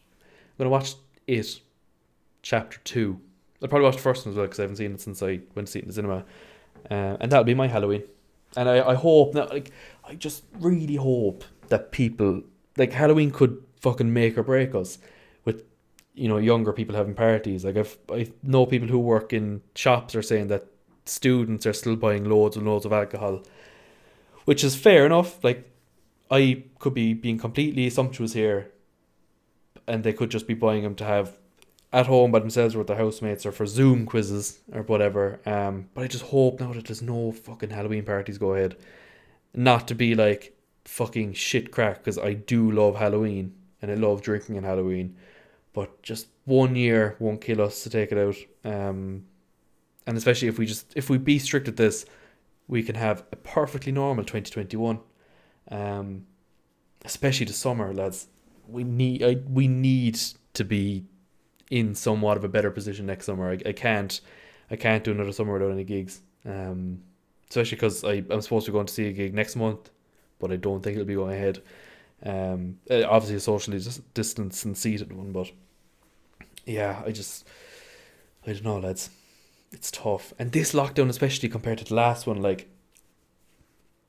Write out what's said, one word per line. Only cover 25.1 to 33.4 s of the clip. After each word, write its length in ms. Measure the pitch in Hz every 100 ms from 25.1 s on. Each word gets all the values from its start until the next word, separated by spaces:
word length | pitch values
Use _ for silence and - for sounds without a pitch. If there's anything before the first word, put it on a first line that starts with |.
| 170 175 -
Like, 260 | 123 123 - _ _ _ _ _ -
I 320 | 135 135 127 - -
could 140 | 139
be 200 | 127 113
being 240 | 113 117 113
completely 500 | 113 143 151 131 123
assumptuous 460 | 120 127 - 113
here, 380 | 113 107 98 98 _ _ _ _ _ _ _ _ _ _ - -
and 180 | 113
they 100 | 110
could 180 | 107 117
just 160 | 113 -
be 60 |
buying 300 | 113 110 107
them 120 | 104 98
to 80 |
have 340 | 107 101 95 - _ _ _ _ _
at 140 | 127 123
home 260 | 127 123
by 60 | 113
themselves 380 | 113 120 117 110
or 20 |
with 100 | 104
their 100 | 104
housemates 500 | 110 107 107 98